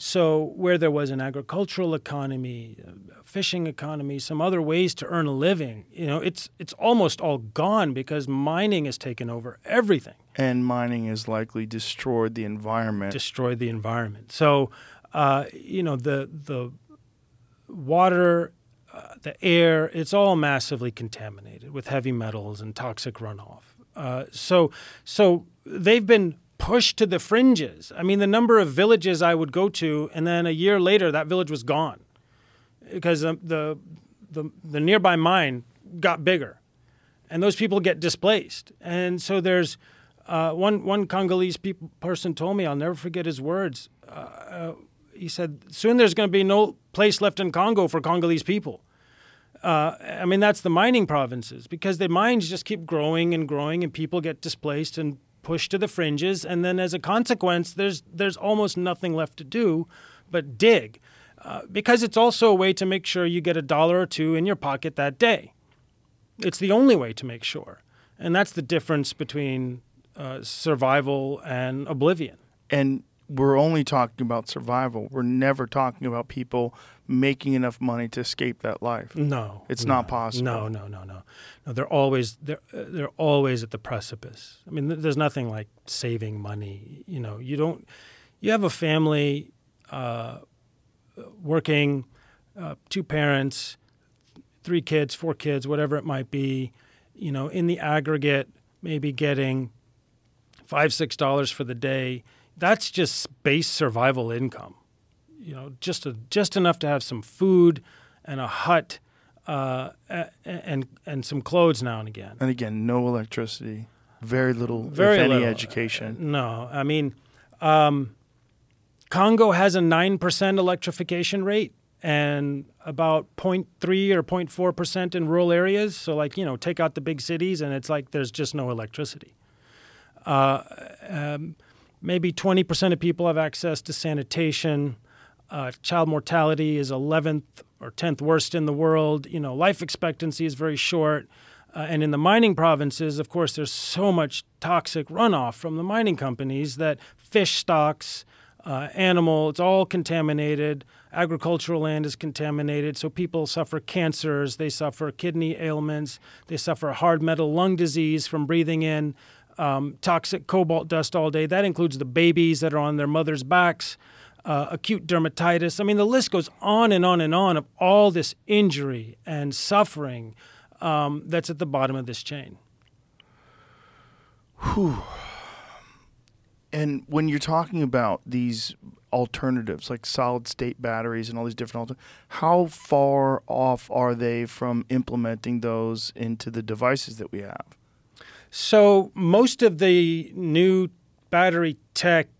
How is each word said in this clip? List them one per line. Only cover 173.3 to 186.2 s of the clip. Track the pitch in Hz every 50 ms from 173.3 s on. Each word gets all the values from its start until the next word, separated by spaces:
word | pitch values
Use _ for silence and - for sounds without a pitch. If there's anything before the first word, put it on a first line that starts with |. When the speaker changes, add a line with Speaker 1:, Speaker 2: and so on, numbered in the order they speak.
| _ _ _ _ _ _ _ _ _ _ _ _ _ _ _ _ _ _ _ _ _ _ _ _ _ -
Speaker 2:
Whew. | - - - 208 196 165 131 104 92 - - - - - - - - - - - - - - - - - _ _ _ _ _ _ _ _ _ _ _ _ _ _ _ - -
And | 151 151 147 143 131 -
when | - 147 156 156 156
you're | 143 143
talking | - 156 160 165 170 - 196 170 147
about | 127 120 127 120 107 92 - -
these | - 123 123 123 120 117 110 110 - - - - - - _ _ -
alternatives, | - 123 123 117 - - - 131 127 123 113 110 82 73 - -
like | 127 117 -
solid-state | - - - 127 123 123 123 117 - - - 123 120 113 -
batteries | 123 117 113 113 113 117 113 113 113 113
and | 120 117
all | 117
these | 117 113
different | 117 120 113 - 120
alter-, | 117 113 127 - - - - - _ -
how | - - - 160 175 180 180
far | 160 - - - - 151 139 139 139 139 139 135 135 135 - - -
off | 120 123 127 131 127 120 - -
are | - 127 123 123 120
they | 117 123 120 117 117 120
from | 113 - - 131 123 120 117 - -
implementing | 127 127 123 - 120 120 117 113 113 110 - 123 120 117 113
those | 117 113 113 113 113 113 113 - - -
into | -